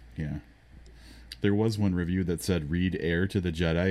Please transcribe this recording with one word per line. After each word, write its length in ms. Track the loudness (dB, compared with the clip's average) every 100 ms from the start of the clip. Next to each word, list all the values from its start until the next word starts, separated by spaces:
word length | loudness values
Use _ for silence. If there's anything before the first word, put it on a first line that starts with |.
| -14 -8
Yeah. 200 | -6 -6 -10 -20 -20 -20 -20 -20 -20 -20 -18 -2
There 120 | 0 2
was 220 | 2 2
one 160 | 0 2
review 280 | 0 0
that 180 | 0 -2
said, 300 | 0 0 0
"Read 260 | 0 0 0
Heir 280 | 0 2 2
to 140 | 0
the 100 | -2
Jedi, 360 | 0 2 2 2